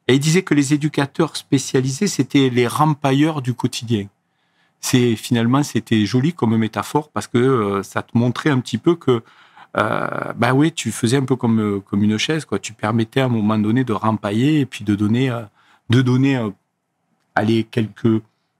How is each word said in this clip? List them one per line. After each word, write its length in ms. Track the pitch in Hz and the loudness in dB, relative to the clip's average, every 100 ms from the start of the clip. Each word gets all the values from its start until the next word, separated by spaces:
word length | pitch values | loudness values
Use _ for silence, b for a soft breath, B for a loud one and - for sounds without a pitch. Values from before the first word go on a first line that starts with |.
| - | 0
et 60 | |
il 40 | 135 | 2
disait 240 | 156 175 | 2 0
que 120 | 185 | 2
les 200 | 147 135 | 2 2
éducateurs 640 | 151 151 151 139 - 156 - | 0 -2 -2 -2 -2 -4 -4
spécialisés, 720 | - 135 - 139 131 135 202 | -2 -2 0 -2 0 -2 -2
c'était 400 | - 135 143 135 | -2 0 2 2
les 160 | 120 120 | 2 0
rempailleurs 760 | - 156 143 139 135 156 156 | 2 2 2 2 2 2 0
du 120 | 127 | -4
quotidien. 520 | 117 123 - 117 110 101 _ _ _ _ _ _ _ | -4 -4 -6 -4 -2 -4 _ _ _ _ _ _ _
C'est, 340 | - 127 123 | -2 2 2
finalement, 480 | 110 - 120 113 139 | 0 0 0 2 0
c'était 420 | 143 113 - 110 104 | 0 -4 0 0 2
joli 260 | 127 147 | 0 0
comme 240 | - 110 113 | 0 0 0
métaphore 540 | 107 104 - 151 151 | -2 -4 -4 -4 -4
parce 160 | 131 - | -8 -4
que, 100 | 123 | 0
euh, 440 | 127 127 101 98 | 2 2 0 -2
ça 180 | 98 107 | -4 -8
te 140 | - 117 | -4 -2
montrait 320 | 123 - 156 | -2 -2 -2
un 80 | 131 | -2
petit 180 | - 110 | -2 -4
peu 180 | 165 170 | 0 0
que, 260 | - 117 - B B B B - | 0 -2 -2 B B B B -4
euh, 560 | 107 - - - - 104 | -2 -2 -4 -6 -8 -2
bah 160 | 120 | 2
oui, 180 | 135 160 | 4 2
tu 180 | - 113 | 0 -6
faisais 280 | - 113 139 | -2 0 0
un 60 | |
peu 120 | 131 131 | 0 0
comme, 240 | 117 110 | 0 0
euh, 200 | 104 101 | 0 -2
comme 220 | - 101 | -2 0
une 140 | 104 107 | 2 0
chaise, 260 | - 156 - | -2 -4 -4
quoi. 120 | 98 | -6
Tu 140 | - | -6
permettais 480 | 110 110 113 113 139 | -6 -2 0 0 0
à 60 | 131 | 0
un 20 | |
moment 300 | 113 104 110 | 0 0 0
donné 260 | 104 120 | 2 0
de 80 | 123 | 0
rempailler 680 | 98 110 107 104 107 139 156 | -2 -2 -2 -2 0 2 2
et 60 | 131 | -2
puis 180 | - | -4
de 100 | 104 101 | -2 0
donner, 340 | 104 120 135 | 0 0 -2
euh, 120 | 117 107 _ b b - | -4 -10 _ b b 0
de 100 | 120 | 2
donner, 340 | 123 127 139 131 | 4 2 2 0
euh, 120 | 107 - _ _ _ _ _ _ _ | -2 -8 _ _ _ _ _ _ _
allez, 300 | - 107 113 | -2 0 0
quelques 580 | 110 - 107 - 117 110 - _ _ _ | 0 -2 -4 -2 0 0 -2 _ _ _